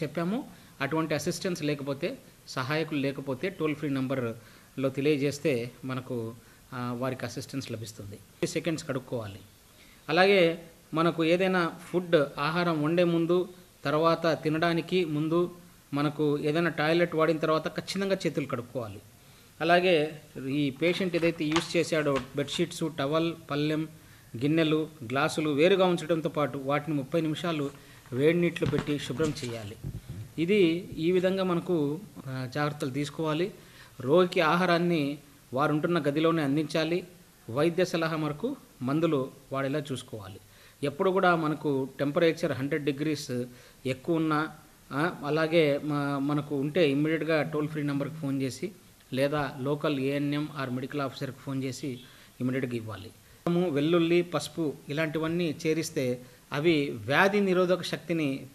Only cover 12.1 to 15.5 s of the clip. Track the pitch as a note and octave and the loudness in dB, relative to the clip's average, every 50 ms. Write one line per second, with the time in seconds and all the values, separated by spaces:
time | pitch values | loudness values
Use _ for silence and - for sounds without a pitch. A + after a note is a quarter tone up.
12.1 | E3+ D#3+ C#3 C#3+ - - C#3+ D3+ D#3+ F3+ F3 E3+ E3 D3+ D3 D3+ E3+ F3 F3+ E3+ | 4 4 4 2 0 -2 -2 0 0 2 2 2 2 2 2 2 4 4 4 4
13.1 | E3+ E3+ E3+ D#3+ F3 F3+ F3+ - - - - - - - - C#3 D3 D3+ E3 E3 | 4 2 2 2 2 2 0 -2 -8 -14 -20 -20 -20 -8 -4 0 2 2 4 4
14.1 | E3 D#3+ - E3+ D3+ D3 - D#3 D3+ D#3+ E3+ E3+ E3 E3 D#3 D#3+ F3+ F#3 F3+ D#3 | 2 2 2 0 0 2 0 0 0 2 2 2 2 0 0 0 0 0 0 0
15.1 | D3+ D3 D#3 D#3+ D#3+ E3+ F3+ F3 | 0 0 0 2 2 2 2 0